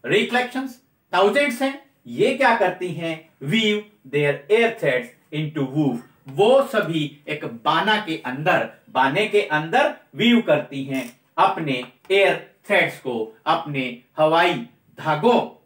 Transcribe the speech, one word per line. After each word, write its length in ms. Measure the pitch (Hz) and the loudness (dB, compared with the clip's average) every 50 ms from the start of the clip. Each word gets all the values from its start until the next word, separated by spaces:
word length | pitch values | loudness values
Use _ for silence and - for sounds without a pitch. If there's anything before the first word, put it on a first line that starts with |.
| - | -2
Reflections 760 | 123 175 214 233 233 233 247 247 240 - 262 269 262 - _ _ _ _ _ _ _ - | 0 0 0 0 2 -2 -2 -2 -2 -6 -8 -8 -8 -12 _ _ _ _ _ _ _ 0
thousands 480 | 180 196 208 - 277 285 285 233 233 | 2 2 4 2 2 0 0 -2 -2
हैं। 240 | 269 269 269 - - _ _ _ _ | -4 -4 -4 -6 -16 _ _ _ _
ये 280 | 120 117 135 196 254 262 | -14 -2 0 0 0 2
क्या 220 | 240 269 247 - | 2 2 2 2
करती 320 | - 190 180 180 - 180 180 | 2 2 0 -2 -4 -6 -8
हैं? 420 | 156 165 165 165 160 160 - _ _ _ 139 | -6 -6 -6 -6 -8 -8 -12 _ _ _ -6
Weave 360 | 139 185 226 220 214 208 208 208 - _ _ _ 135 139 | -2 0 0 2 2 0 -2 -4 -10 _ _ _ -6 -2
their 200 | 147 147 143 139 143 - - | 0 0 0 -2 -4 -2 0
air 300 | 208 233 233 226 226 - | 2 2 2 2 0 -2
threads 540 | 170 147 127 123 120 - - _ _ _ - | -2 -2 -2 -2 -4 -6 -16 _ _ _ -6
into 420 | 151 156 147 - 151 135 127 135 | -6 -6 -4 -4 -4 -4 -2 0
woof। 220 | 151 151 135 117 117 - _ _ _ _ 135 | 0 0 0 -2 -4 -10 _ _ _ _ -14
वो 340 | 135 147 202 226 262 277 | -2 2 4 4 6 4
सभी 600 | 269 - 226 214 196 160 165 160 147 135 - - _ 156 | 2 2 -2 -2 -2 -2 -2 -4 -4 -4 -8 -14 _ -10
एक 160 | 151 147 156 | -10 -8 -8
बाना 520 | 127 117 117 _ 151 160 185 190 214 214 | -12 -12 -4 _ 0 0 2 2 0 0
के 260 | 214 - 165 160 - - | 0 -2 -6 -8 -8 -8
अंदर, 560 | 127 127 139 156 180 180 - - - - _ _ - | -10 -8 -4 0 0 0 0 0 -4 -10 _ _ -6
बाने 360 | 107 - 139 139 143 190 214 | -2 0 0 2 2 0 -2
के 160 | 214 202 208 | 2 2 0
अंदर 520 | 202 - 151 151 160 165 175 254 285 302 - - _ _ - | 0 2 -2 -4 -2 0 0 2 2 2 -2 -6 _ _ -6
weave 260 | 139 202 240 240 226 | 0 4 4 4 4
करती 440 | - - - - - - 135 135 135 | 4 4 0 0 0 -6 -8 -10 -8
हैं 360 | - 135 131 120 117 - _ _ _ _ - | -6 -6 -6 -6 -8 -14 _ _ _ _ 2
अपने 460 | 175 196 - 165 165 147 131 123 123 - _ _ _ - | 2 2 2 0 -4 -4 -4 -4 -6 -10 _ _ _ 0
air 440 | 190 196 196 185 180 165 - - _ _ _ | 2 4 4 4 2 0 -6 -16 _ _ _
threads 320 | - 202 185 160 139 - - | 0 2 2 2 0 -4 -8
को, 400 | - 131 120 113 110 - - _ _ | -8 -6 -6 -6 -6 -8 -10 _ _
अपने 560 | 156 165 170 160 151 143 135 127 123 117 - _ _ _ - | -2 -2 -2 -2 -6 -6 -6 -6 -6 -8 -12 _ _ _ 2
हवाई 360 | 156 156 160 170 175 180 - 120 117 - _ _ _ _ _ - | 2 4 4 4 4 2 0 -2 -6 -12 _ _ _ _ _ -8
धागों 420 | - 160 151 147 151 240 240 - - - - _ _ | -4 -2 -2 2 4 4 4 4 2 -2 -12 _ _